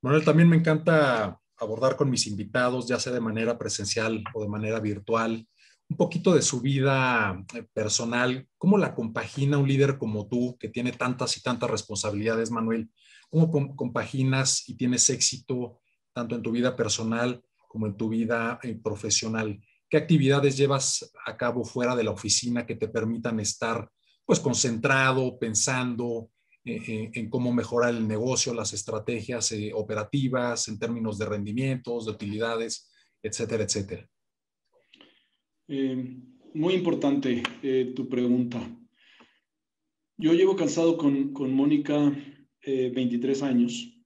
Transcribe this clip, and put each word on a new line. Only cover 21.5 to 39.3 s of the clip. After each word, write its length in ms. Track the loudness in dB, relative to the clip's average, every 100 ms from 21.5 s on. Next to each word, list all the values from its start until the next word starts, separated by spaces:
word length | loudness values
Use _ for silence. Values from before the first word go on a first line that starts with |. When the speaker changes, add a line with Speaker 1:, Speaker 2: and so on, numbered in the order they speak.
| -2
Speaker 1:
fuera 320 | -4 -2 0 2
de 80 |
la 80 | 0
oficina 520 | -2 0 0 0 -4
que 120 | -4 -6
te 100 | -4
permitan 540 | -2 -2 -2 -2 -2
estar, 500 | -4 -4 -4 -4 -6 _ _ _
pues, 140 | 0 2
concentrado, 960 | 2 0 0 0 2 4 4 4 0 -2
pensando, 880 | -2 0 0 0 -2 -2 -4 -4 -8 _ _ _
eh, 160 | -10 -10 -6
eh, 240 | -6 -6
en 140 | -8 -4
cómo 240 | -2 0
mejorar 400 | 0 0 2 2
el 120 | 2 0
negocio, 480 | 0 0 0 -2
las 180 | -2 -6
estrategias, 760 | -6 -6 -6 -4 -6 -4 -4 -4
eh, 220 | -4 -4
operativas, 920 | -4 -4 -4 -2 -2 0 0 -2 -2 -6
en 100 | -6
términos 400 | -6 -4 -4 -4
de 80 | -4
rendimientos, 800 | -4 -4 -2 -2 -2 -4 -6 -6
de 60 |
utilidades, 800 | -8 -6 -4 -2 -2 -6 -8 _ _ _ _
etcétera, 440 | -10 -6 -4 -2
etcétera? 440 | -2 -2 -4 -10 -14 _ _ _ _ _ _ _ _ _ -20 _ _ _ _ _ _
Speaker 2:
Eh, 480 | -4 -2 -4 -8 -12 -20 _ -14
muy 200 | -2 0
importante, 680 | 2 0 0 2 2 0 0 -2 -6
eh, 300 | 0 0 0
tu 140 | -4 -4
pregunta. 520 | 0 2 2 2 -4 -8 -12 -20 _ _ _ -20